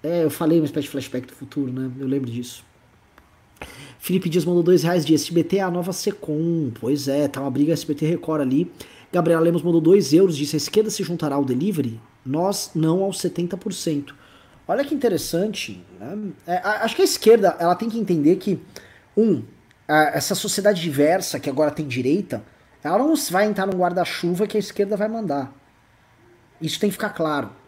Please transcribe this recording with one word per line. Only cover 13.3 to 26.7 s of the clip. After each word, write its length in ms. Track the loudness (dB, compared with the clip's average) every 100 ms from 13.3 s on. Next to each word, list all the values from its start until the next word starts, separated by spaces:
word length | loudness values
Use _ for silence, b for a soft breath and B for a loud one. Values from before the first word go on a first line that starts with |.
| -4 -6 -6
por 160 | -8
cento." 420 | -6 -4 -4 -6 -20 b b b b -4
Olha 180 | -2
que 100 | -2
interessante, 880 | 0 0 0 -2 -2 -2 -4 -10 -12 -18 -16
né? 180 | -12 -10 -10 -12 -4
É, 100 | -2
a-, 260 | -2 -2
acho 120 | -2 2
que 60 |
a 20 |
esquerda, 520 | 0 4 6 8 6 2
ela 160 | 0
tem 160 | 0 -2
que 80 | -4
entender 380 | 0 2 4 2
que, 220 | 0 -4 -6 B B B B
um, 280 | 2 2 2 -4 -18 _ _ 0
a-, 260 | 4 4
essa 200 | 0 -4
sociedade 460 | -4 -4 0 2 2
diversa 580 | -2 2 2 2 -2 -6
que 120 | -6
agora 200 | 0 0
tem 160 | -2 -6
direita, 560 | -2 0 0 -2 -8 -10 b b b
ela 140 | -2 0
não 180 | 2 0 0
vai 160 | 0 0
entrar 200 | 0 -2
num 100 | 0
guarda-chuva 680 | 0 0 -4 -2 -2 -2 -2
que 100 | -2
a 40 |
esquerda 360 | -4 -4 -2 -2
vai 120 | -4
mandar. 440 | -4 -4 -4 -6 -14 _ _ _ _ _ _ _ _ _ _
Isso 180 | -8